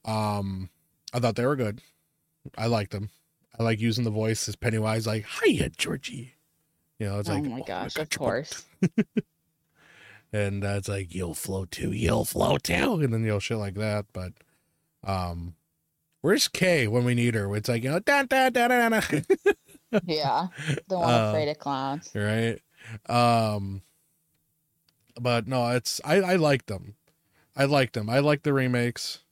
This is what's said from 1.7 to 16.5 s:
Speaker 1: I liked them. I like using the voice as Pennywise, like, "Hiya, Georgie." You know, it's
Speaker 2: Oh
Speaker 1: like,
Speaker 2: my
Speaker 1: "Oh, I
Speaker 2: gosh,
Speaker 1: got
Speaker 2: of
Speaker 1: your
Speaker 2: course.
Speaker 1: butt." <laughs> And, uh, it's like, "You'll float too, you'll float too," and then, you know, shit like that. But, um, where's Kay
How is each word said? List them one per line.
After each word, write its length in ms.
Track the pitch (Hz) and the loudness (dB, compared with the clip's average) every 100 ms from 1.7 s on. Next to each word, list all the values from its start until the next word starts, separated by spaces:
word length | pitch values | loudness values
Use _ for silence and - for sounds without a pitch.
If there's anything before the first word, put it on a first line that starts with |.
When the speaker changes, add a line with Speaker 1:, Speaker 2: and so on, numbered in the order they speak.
| 104 _ _ _ _ _ _ - - | -4 _ _ _ _ _ _ -18 -6
Speaker 1:
I 100 | 113 | -2
liked 240 | 117 98 | 0 -2
them. 200 | 104 104 _ _ _ _ - | -6 -8 _ _ _ _ -2
I 40 | |
like 160 | 113 107 | 0 2
using 240 | 117 113 | 0 0
the 60 | 117 | -2
voice 360 | 107 110 110 - | 0 -2 -2 -4
as 60 | 104 | -4
Pennywise, 500 | 120 110 110 110 110 | -2 0 0 -2 -2
like, 180 | 110 104 - | -4 -6 0
"Hiya, 260 | 427 226 - | 2 2 -2
Georgie." 640 | - - - - 247 123 _ _ _ _ _ _ _ | -2 -4 -4 -8 -12 -14 _ _ _ _ _ _ _
You 80 | 104 | -4
know, 100 | 101 | -4
it's 100 | 101 | -2
Speaker 2:
Oh 0 | |
Speaker 1:
like, 200 | 98 139 | -2 -2
Speaker 2:
my 120 | 123 | -6
Speaker 1:
"Oh, 100 | - 90 | -8 -8
I 80 | 101 | -6
Speaker 2:
gosh, 20 | |
Speaker 1:
got 220 | - 156 | -6 -6
Speaker 2:
of 20 | |
Speaker 1:
your 40 | - | -4
Speaker 2:
course. 460 | 127 113 160 - - _ | -2 -4 -6 -14 -16 _
Speaker 1:
butt." 100 | 180 - - - | 0 0 0 -2
<laughs> 80 | - _ _ _ _ _ _ - - - _ | -6 _ _ _ _ _ _ -20 -20 -20 _
And, 300 | 107 101 101 | -2 -2 -2
uh, 100 | 101 101 | -2 -4
it's 120 | 98 | -4
like, 240 | 98 90 | -6 -6
"You'll 180 | 90 87 | -6 -6
float 380 | 80 - 95 92 | -6 -6 -6 -6
too, 200 | - - | -6 -4
you'll 340 | 107 101 - | 0 2 2
float 380 | - - - 143 | 0 0 2 2
too," 300 | - 175 277 190 | 0 0 2 2
and 120 | 139 | 2
then, 80 | 113 | 2
you 60 | 110 | 0
know, 100 | 104 | 0
shit 180 | - 110 | 0 -4
like 180 | 101 | -4
that. 320 | 95 107 104 101 | -4 -2 -2 -4
But, 220 | 92 92 - _ _ _ _ _ _ | -10 -10 -12 _ _ _ _ _ _
um, 520 | 98 95 87 85 87 82 _ _ _ _ _ _ | -4 -2 -2 -6 -10 -14 _ _ _ _ _ _
where's 260 | 160 240 | 0 2
Kay 380 | - | 0